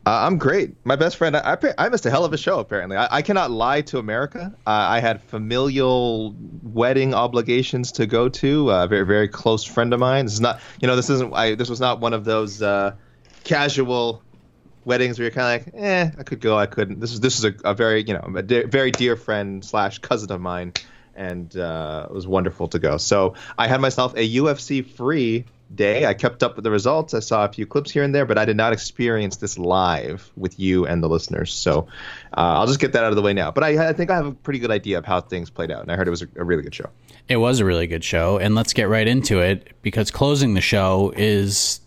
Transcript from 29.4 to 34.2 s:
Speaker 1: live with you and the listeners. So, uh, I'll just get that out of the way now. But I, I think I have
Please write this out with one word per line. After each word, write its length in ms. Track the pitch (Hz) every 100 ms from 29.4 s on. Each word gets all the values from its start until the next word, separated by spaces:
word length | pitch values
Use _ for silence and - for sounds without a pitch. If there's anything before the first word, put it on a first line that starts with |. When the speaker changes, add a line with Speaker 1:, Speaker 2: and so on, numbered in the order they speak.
| 104 -
Speaker 1:
live 720 | 87 92 90 78 65 92 -
with 240 | - 92 -
you 280 | 95 92 85
and 160 | 85
the 60 | 82
listeners. 440 | 82 - 80 82
So, 340 | - 90 78 85 - - - -
uh, 200 | - 85 82
I'll 80 |
just 140 | 110 139
get 140 | 139
that 100 | 117
out 60 | 113
of 80 | 104
the 40 |
way 120 | 101
now. 180 | 101 78
But 120 | 139
I, 240 | 156 151 165
I 40 |
think 160 | 156 175
I 60 |
have 100 | 180